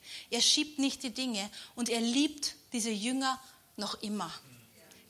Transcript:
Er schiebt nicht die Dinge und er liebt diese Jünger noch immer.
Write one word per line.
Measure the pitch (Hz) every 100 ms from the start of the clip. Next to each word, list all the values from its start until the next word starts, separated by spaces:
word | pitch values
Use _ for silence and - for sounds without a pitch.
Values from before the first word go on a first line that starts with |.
| - - -
Er | 240
schiebt | - - 302 -
nicht | 277 -
die | 262
Dinge | 214 262 208 208 - - -
und | 240
er | 233
liebt | 233 254 302 - - - -
diese | 247 220
Jünger | 214 226 262 269 254 - - _ -
noch | 202 -
immer. | 208 208 165 - - - - - - - -